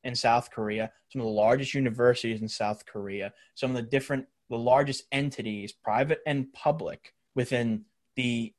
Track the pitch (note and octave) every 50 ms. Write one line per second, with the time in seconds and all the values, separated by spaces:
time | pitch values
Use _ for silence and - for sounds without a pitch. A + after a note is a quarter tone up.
0 | _ C3 B2 A#2+ - A#2+ A#2 A#2+ B2 - - - A2 G#2+ G#2 A2 A2 A2 _ _
1 | _ _ - C3+ A#2 A2 G#2+ G#2 G#2 A2 B2 C3+ C#3 C3 - C#3+ C3+ B2 A2 B2
2 | B2 B2 B2 A#2+ - A#2 A2+ G#2+ A2 G#2+ - - G#2+ G#2 G#2+ - - - - G#2+
3 | G2+ G2 G2 G2+ G2 G2+ - _ _ _ _ - - B2+ B2+ B2 A#2 A#2 C3+ C3+
4 | C3+ - C#3 C3+ C3+ _ _ _ _ _ B2 A2+ A#2 B2 B2+ C#3 C#3+ C#3 C3 -
5 | - _ - C#3 C#3+ C#3+ C3 - A#2 A2 G#2 G#2 G2+ G2+ - _ _ G#2+ G#2 A#2
6 | C#3 D3 D#3+ - - D3+ D3 C#3 C3 C3+ _ - - D3+ D3 D#3+ F#2+ D#2 - -
7 | _ - _ _ _ _ _ C3 B2 - C3 A#2+ A#2+ A#2 A2 G#2+ G#2+ _ _ _
8 | _ _ _ - B2+ B2 A#2+ A#2 A#2 A2 _